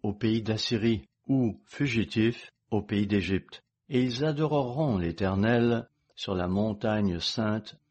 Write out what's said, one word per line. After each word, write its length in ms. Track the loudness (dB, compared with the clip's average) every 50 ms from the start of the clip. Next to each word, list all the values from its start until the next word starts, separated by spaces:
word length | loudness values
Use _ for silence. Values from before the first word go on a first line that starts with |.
| -6
au 100 | -6 -4
pays 300 | 0 0 0 0 0 0
d'Assyrie 600 | -2 -2 -2 -2 -2 -2 0 2 2 0 0 -2 _ _ _ _
ou 320 | -2 0 2 2 0 -2 -4 _
fugitifs 880 | _ -6 -4 -2 0 0 0 -2 0 2 2 2 2 2 -2 -10 -20 _ _ _ -4
au 120 | -4 -4 -2
pays 240 | 0 0 0 0
d'Égypte. 560 | 2 2 0 2 2 -2 -2 -2 -6 -20 -20 _ _ _ _ _ -4
Et 140 | -2 0 0
ils 220 | 0 -2 -2 -2
adoreront 760 | -2 0 0 -2 0 0 0 0 -2 -2 -2 0 0 2 0
l'Éternel 920 | 0 -2 -2 -2 0 0 2 2 4 4 4 4 4 4 2 0 -2 -8 _ _ _ _ _
sur 200 | -12 -6 -4 -2
la 120 | -2 0
montagne 720 | 0 0 0 0 0 -2 -2 -2 0 0 2 2 0 0 -2
sainte 580 | -4 -4 -4 -2 -2 -2 -2 -4 -6 -10 -20 _ _ _